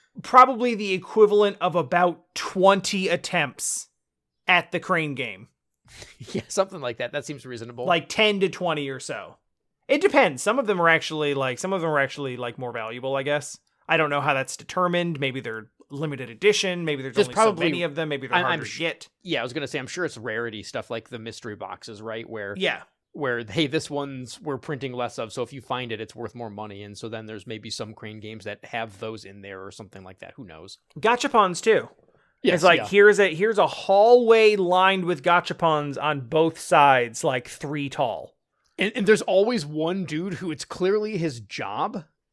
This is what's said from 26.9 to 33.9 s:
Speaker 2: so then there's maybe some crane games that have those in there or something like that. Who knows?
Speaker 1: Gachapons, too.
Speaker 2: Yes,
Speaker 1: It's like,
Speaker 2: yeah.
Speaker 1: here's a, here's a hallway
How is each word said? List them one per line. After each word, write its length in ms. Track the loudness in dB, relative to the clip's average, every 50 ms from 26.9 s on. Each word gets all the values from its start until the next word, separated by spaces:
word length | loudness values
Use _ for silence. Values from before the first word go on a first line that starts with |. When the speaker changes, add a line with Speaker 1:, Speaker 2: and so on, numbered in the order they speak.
| -14
Speaker 2:
so 140 | -14 -12 -12
then 160 | -12 -12 -12
there's 200 | -12 -14 -14 -12
maybe 220 | -12 -12 -12 -12 -12
some 240 | -12 -10 -10 -12 -12
crane 280 | -14 -16 -14 -14 -14
games 240 | -14 -14 -16 -12 -12
that 180 | -12 -12 -12 -12
have 340 | -10 -8 -8 -8 -8 -10 -10
those 260 | -10 -10 -10 -12 -14
in 160 | -18 -20 -18 -16
there 200 | -16 -14 -14 -14
or 80 | -16
something 320 | -16 -18 -20 -20 -20 -20 -20
like 180 | -20 -20 -20
that. 120 | -20 -20 -18
Who 80 | -18 -18
knows? 340 | -18 -18 -18 -18 -20 -20 -20 _ _ _ -2
Speaker 1:
Gachapons, 640 | 0 0 2 2 0 2 4 4 4 4 0 0 2
too. 280 | 4 4 4 2 -2 -10 _ _ _ _ _ _ _ _ _ 2
Speaker 2:
Yes, 140 | 2 4
Speaker 1:
It's 80 | 6 6
like, 140 | 6 6 6
Speaker 2:
yeah. 60 | 2 2
Speaker 1:
here's 320 | 6 8 8 8 8 8
a, 140 | 4 4 4
here's 240 | 2 0 2 4 4
a 80 | 2
hallway 920 | 2 0 -2 0 4